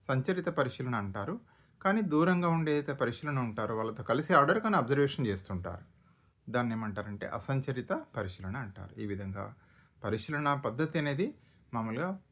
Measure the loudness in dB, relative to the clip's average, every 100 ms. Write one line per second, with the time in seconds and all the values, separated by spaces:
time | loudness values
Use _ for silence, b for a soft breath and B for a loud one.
0 | 0 0 2 0 0 0 0 -2 -2 -2
1 | -2 -4 -6 -6 -10 b b b 0 2
2 | 4 4 6 4 4 2 2 0 0 0
3 | 0 0 -2 -2 -2 -2 -2 0 -2 -4
4 | 0 0 6 8 8 4 4 2 4 4
5 | 4 2 0 -2 -4 -6 -6 -10 -14 _
6 | b b b b -4 0 0 0 -2 -4
7 | -6 -6 -6 -6 -2 -2 0 -4 -2 -4
8 | -4 -6 -6 -6 -8 -6 -8 -12 -14 -8
9 | -6 -4 -6 -6 -8 -12 b b b b
10 | -4 -4 -2 -2 0 0 0 -2 -2 0
11 | 0 0 -2 -4 b b _ -4 -4 -4
12 | -4 -6 _